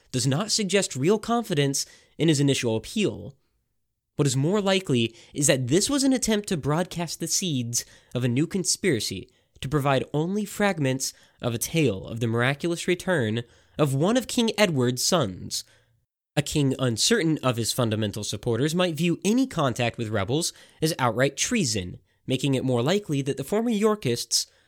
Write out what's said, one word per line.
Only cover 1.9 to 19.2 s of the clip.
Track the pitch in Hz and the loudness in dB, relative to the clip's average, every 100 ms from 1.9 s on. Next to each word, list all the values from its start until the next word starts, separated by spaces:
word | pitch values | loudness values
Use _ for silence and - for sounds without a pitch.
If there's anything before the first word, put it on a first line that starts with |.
| - _ - | -12 _ 0
in | 135 | 2
his | 143 | 4
initial | 139 131 120 113 | 4 2 0 -2
appeal. | - 220 170 95 95 - _ _ _ _ _ _ _ - | -2 -2 -2 -2 -12 -18 _ _ _ _ _ _ _ -2
What | 143 | 0
is | 127 | 2
more | 147 214 | 2 2
likely | 196 190 190 127 113 - - | 2 0 2 2 2 -4 -12
is | - 147 | -2 2
that | 131 123 | 2 2
this | 165 202 | 2 2
was | 277 | 2
an | 269 | 2
attempt | 262 - 214 202 | 2 2 0 0
to | 175 | -2
broadcast | 139 156 180 170 170 - | 0 0 -2 -4 -6 -6
the | 165 | -4
seeds | - 185 135 120 120 - - _ | -2 0 -2 -2 -4 -6 -14 _
of | 127 | -2
a | 123 | 0
new | 120 165 | 2 0
conspiracy | 196 170 - 196 117 - 95 - _ _ _ | -2 -2 0 0 0 -2 -6 -10 _ _ _
to | 131 | -4
provide | 147 143 135 - | 0 2 0 0
only | 147 165 202 | -2 -2 -2
fragments | 202 - 202 165 131 127 - - - _ | -4 0 0 2 0 0 -4 -8 -20 _
of | 120 | -4
a | 117 | -4
tale | - 165 139 95 - | -2 2 2 0 -6
of | 113 | -4
the | 117 | -2
miraculous | 117 127 143 170 170 - | 0 0 0 -2 -4 -2
return | 175 - 170 110 113 - _ _ - | -2 0 0 0 -2 -6 _ _ 0
of | 147 135 | 0 2
one | 175 254 | 2 2
of | 214 | 0
King | - 226 - | 0 0 4
Edward's | 208 143 123 127 | 2 4 2 2
sons. | - 180 107 92 98 - - _ _ _ _ _ _ - | 0 2 0 -4 -8 -10 -10 _ _ _ _ _ _ -4
A | |
king | - 156 135 127 | -2 0 0 2
uncertain | 131 110 - 233 160 151 | 0 0 2 2 2 2
of | 131 117 | 0 0
his | 107 | -2
fundamental | - 117 107 107 107 | 0 0 0 -2 -4
supporters | 104 104 123 113 151 | -6 -6 -2 0 0
might | 175 180 147 | 0 -2 0
view | 175 165 | 0 0